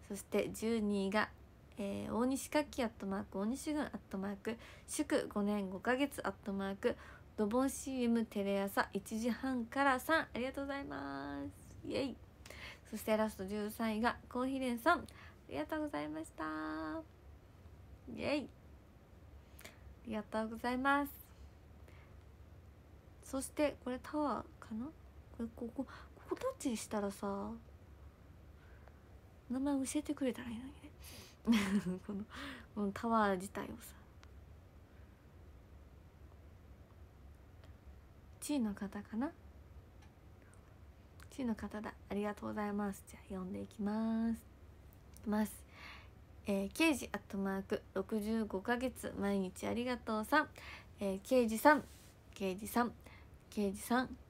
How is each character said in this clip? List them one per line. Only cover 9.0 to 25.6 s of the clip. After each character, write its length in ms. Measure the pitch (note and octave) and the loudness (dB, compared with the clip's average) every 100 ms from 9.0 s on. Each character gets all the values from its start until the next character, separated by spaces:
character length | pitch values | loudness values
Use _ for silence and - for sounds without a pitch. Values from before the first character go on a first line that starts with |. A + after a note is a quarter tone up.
| - A3 | -2 0
時 120 | A#3 | 2
半 340 | A3 C4 B3+ A#3 | 2 0 0 0
か 180 | C4+ | 4
ら 160 | C#4 B3+ | 6 6
さ 200 | C4 D#4+ | 6 4
ん、 20 | |
あ 60 | C#4 A#3 | 4 -2
り 80 | |
が 80 | B3+ | -2
と 100 | C4+ | -2
う 40 | C#4 | -4
ご 60 | |
ざ 60 | C#4 | -4
い 40 | |
ま 560 | C#4 C#4 C#4 C#4 C#4+ C#4+ C#4+ - - - | -4 -6 -4 -4 -4 -4 -6 -8 -16 -10
す。 40 | - | -2
イ 80 | A3 | 0
エ 80 | |
イ。 120 | C#4 A3+ - - - - - - - | 0 -2 -14 -18 -16 -12 -12 -14 -8
そ 60 | G#3+ | -4
し 40 | |
て 160 | - G#3+ | 2 4
ラ 120 | A3 | 4
ス 80 | G#3+ | 0
ト 80 | F#3+ | -4
十 260 | G#3 G#3 | -2 -2
三 260 | A3 A3+ G#3+ | 0 0 4
位 40 | |
が 160 | A#3 - - | 4 2 -4
コ 120 | B3 | -2
ー 40 | C4 | 0
ヒ 120 | C4+ | 0
ー 20 | |
レ 140 | C4 | 0
ン 40 | A#3+ | 4
さ 160 | D#4 | 6
ん、 60 | E4+ | 6
あ 40 | - - - - - | 4 -14 -18 -18 -8
り 80 | C#4 | -6
が 80 | D4+ | -2
と 120 | D#4 | -2
う 40 | |
ご 80 | D4+ | -2
ざ 100 | D4 | -2
い 60 | D4+ | -4
ま 120 | D#4 | -6
し 120 | D#4+ | -8
た。 100 | - D#4 D#4 D#4 D#4 D#4 D#4+ D#4+ - - - - - - - - - - A#3 | -6 -4 -4 -4 -4 -4 -6 -8 -16 -18 -18 -20 -20 -18 -18 -18 -16 -12 -4
イ 60 | |
エ 160 | - D4 | 0 0
イ。 40 | |
あ 1300 | - - - - - - - - - - - - - - - - - | -2 -12 -20 -20 -20 -20 -20 -20 -18 -18 -18 -18 -18 -18 -18 -14 -4
り 80 | |
が 80 | G#3+ | -4
と 240 | G#3 A3 A3 | 0 0 0
う 40 | |
ご 80 | A3+ | -2
ざ 140 | A#3+ | 0
い 60 | B3+ | 4
ま 280 | C4+ C#4+ C#4+ | 6 6 4
す。 40 | - - - - - - - - - - - - - - - - - - - - - | -4 -18 -18 -18 -18 -20 -18 -18 -18 -18 -18 -18 -18 -18 -18 -18 -20 -20 -20 -20 -18
そ 180 | - C4+ | -6 -6
し 80 | C4 | -4
て 260 | - D4 - | 2 2 2
こ 60 | - | -4
れ 100 | B3+ | -6
タ 160 | - D4+ | -4 0
ワ 260 | D4 G#3 - - | 2 0 -4 -14
ー 40 | |
か 120 | - A3 | -8 -6
な？ 100 | C4+ | -6
こ 60 | D#4+ - - - - | -8 -18 -18 -18 -8
れ、 40 | A#3 | -8
こ 120 | - | -6